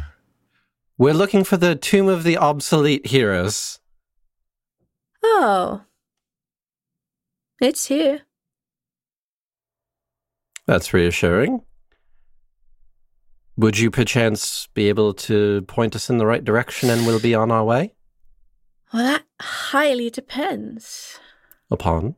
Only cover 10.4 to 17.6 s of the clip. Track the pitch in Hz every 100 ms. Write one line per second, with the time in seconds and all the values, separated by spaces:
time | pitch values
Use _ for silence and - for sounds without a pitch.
10.4 | _ - - 98 - 92 87 85 90 90
11.4 | 147 254 - _ _ _ _ _ _ _
12.4 | _ _ _ _ - _ _ _ _ _
13.4 | _ - 110 104 113 117 113 123 113 107
14.4 | - - - - 104 104 107 98 - 107
15.4 | 104 101 98 - 113 104 - 123 110 117
16.4 | 113 110 120 - 127 117 117 113 117 113
17.4 | 113 113